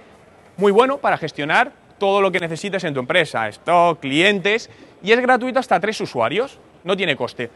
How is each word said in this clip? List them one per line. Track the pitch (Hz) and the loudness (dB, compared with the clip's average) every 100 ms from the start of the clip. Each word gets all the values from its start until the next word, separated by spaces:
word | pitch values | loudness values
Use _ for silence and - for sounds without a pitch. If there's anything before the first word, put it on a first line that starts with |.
| - - _ _ _ - | -18 -20 _ _ _ -2
muy | 202 | 2
bueno | 202 262 277 | 4 4 2
para | - 151 | 0 -2
gestionar | 151 - 147 185 262 - _ _ | -4 -6 0 2 0 -4 _ _
todo | 196 196 | 0 2
lo | 196 | 2
que | 180 | 0
necesites | 170 160 208 185 | -4 -6 -6 -6
en | 180 | -4
tu | 135 | -4
empresa, | 123 175 160 120 110 | 0 0 0 -2 -6
stock, | 104 - 175 175 165 | -6 0 4 4 0
clientes, | 147 143 190 202 185 220 - - - - | -2 2 2 2 -2 -4 -6 -18 -20 -10
y | 185 | 0
es | 226 | 2
gratuito | 247 254 254 254 | 4 2 0 -4
hasta | 247 185 | 0 0
tres | 202 214 | 0 -4
usuarios, | 180 131 113 170 269 - - _ | -6 -2 -2 0 -4 -8 -20 _
no | 170 190 | -4 -2
tiene | 185 135 | -2 -2
coste. | 120 - 120 | -4 -6 -10